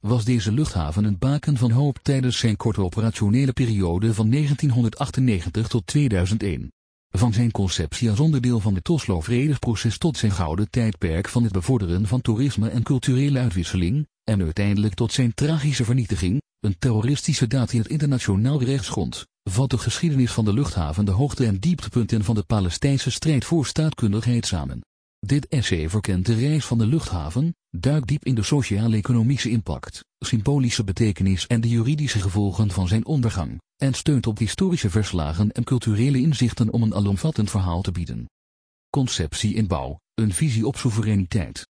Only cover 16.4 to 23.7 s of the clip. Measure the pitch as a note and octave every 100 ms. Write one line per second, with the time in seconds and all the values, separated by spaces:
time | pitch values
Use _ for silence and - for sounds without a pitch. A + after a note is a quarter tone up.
16.4 | - _ G#2+ F#2+ C3 A2 A2+ C#3+ - D3
17.4 | A#2+ C3 A2+ A#2 A2 D#3 D3 C3 - G2
18.4 | A#2 D3 B2 C#3 G#2 - C2+ - - _
19.4 | - F#2+ C3+ B2 - - E3+ C3+ A#2+ -
20.4 | G#2+ G#2 C#3+ - D2+ E2 G#2 F#2+ C#3 -
21.4 | A#2+ F#2+ C3 F3 - B2 G#2+ A2+ G2 A2
22.4 | F#2+ A2 F#2 - C#3+ C#3 - - D#3+ C#3+
23.4 | - E3+ C3